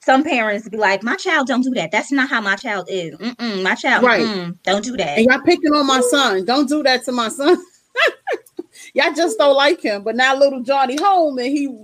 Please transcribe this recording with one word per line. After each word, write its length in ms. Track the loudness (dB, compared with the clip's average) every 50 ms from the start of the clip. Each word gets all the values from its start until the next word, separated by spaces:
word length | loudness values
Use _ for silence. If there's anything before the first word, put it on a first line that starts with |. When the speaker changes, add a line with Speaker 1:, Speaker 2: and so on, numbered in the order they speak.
Speaker 1:
some 240 | 0 2 2 4 2
parents 420 | 2 0 0 0 0 -2 -4 -6 -8
be 80 | -4 0
like, 240 | 0 2 0 0 -2
"My 140 | -4 -6
child 300 | -4 -2 -2 0 0 0
don't 140 | 0 0 0
do 140 | 0 -2 -2
that. 160 | -4 -4 -2 -2
That's 180 | -4 -2 -2
not 200 | 0 -2 0 0
how 100 | -2 -2
my 160 | -2 -2 -4
child 300 | -4 -4 -6 -6 -6 -6 -6
is. 240 | -6 -6 -6 -8 -10
Mm-mm, 460 | -10 -10 -10 -8 -8 -8 -6 -4 -4 -2
my 120 | -2 -2
child, 280 | -2 0 0 2 4 4
Speaker 2:
Right. 220 | 4 2 2 0
Speaker 1:
mm-mm, 320 | -2 -2 -4 -6 -8 -10 -6 _
don't 200 | -2 -2 -2 -2
do 140 | -4 -6
that." 220 | -4 -4 -2 0 2
Speaker 2:
And 80 | 4
y'all 160 | 4 2 2 2
picking 320 | 2 2 2 2 0 2
on 120 | 2 2
my 140 | 2 2 2
son. 460 | 2 2 2 2 2 2 0 0 -2
Don't 200 | 0 0 0 0 0
do 140 | 0 0 2
that 200 | 2 0 0 0
to 80 | -4 -4
my 160 | -4 -4 -4
son. 300 | -6 -2 2 2 2 2 0
<laughs> 40 | -6 _ _ _ _ _ 0 0 0 -2 -4 _ -8 -8 -8 -10 _ _ -18 -18 _ _ -20 -20 -6 -2
Y'all 180 | 0 0 0 0
just 220 | 0 0 0 0 2
don't 180 | 2 4 4
like 240 | 4 4 2 2 0 -2
him. 200 | -4 -4 -4 -4
But 140 | -4 -2
now 200 | 0 2 2 4
little 260 | 4 4 2 2 0 -2
Johnny 340 | -2 0 0 0 0 -2
home 420 | 0 2 2 4 4 2 2 0 -2
and 100 | -2 -2
he 180 | -2 -2 -2 -4 -6 -12